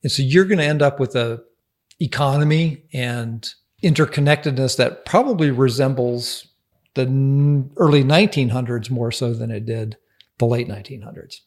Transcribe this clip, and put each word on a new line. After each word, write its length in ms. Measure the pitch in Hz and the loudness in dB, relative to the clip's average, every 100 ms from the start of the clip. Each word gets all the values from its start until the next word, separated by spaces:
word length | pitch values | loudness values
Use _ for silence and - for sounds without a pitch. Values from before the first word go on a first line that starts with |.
And 80 | 135 | -4
so 100 | - | -2
you're 220 | 131 170 | 2 2
gonna 180 | 190 196 | 4 2
end 180 | 147 151 | 0 2
up 200 | 143 143 | 0 0
with 160 | 127 127 | -2 -2
a 260 | 117 117 _ _ _ _ _ _ | -4 -6 _ _ _ _ _ _
economy 840 | 156 - 139 143 151 156 165 139 _ | -6 -2 0 2 2 2 0 -4 _
and 520 | 135 123 120 117 113 - - _ _ | -8 -6 -6 -6 -8 -12 -16 _ _
interconnectedness 920 | 175 151 151 - 143 147 151 131 131 - | 0 2 2 2 2 2 0 -2 -2 0
that 280 | 123 - | 0 -2
probably 460 | - 196 277 202 151 | 0 2 2 2 0
resembles 960 | 123 131 120 135 131 123 120 120 - - _ _ _ _ | 4 2 2 -2 0 -2 -4 -8 -12 -16 _ _ _ _
the 80 | - | -4
n-, 720 | 127 135 135 139 143 143 135 - | 0 2 2 2 4 2 -2 0
early 280 | 160 147 | 4 4
nineteen 460 | 135 156 208 151 123 | 4 4 4 2 0
hundreds 400 | 123 120 120 110 | -2 -2 -6 -4
more 200 | 123 117 | -4 -4
so 240 | - 120 | -2 -4
than 160 | 117 117 | -2 -6
it 160 | 107 113 | -6 -6
did 300 | 113 110 - _ _ _ _ | -6 -6 -10 _ _ _ _
the 80 | 117 | 0
late 220 | 120 120 | 0 -4
nineteen 340 | 104 101 131 | -10 -14 -16
hundreds. 400 | 101 - 76 - | -16 -20 -20 -20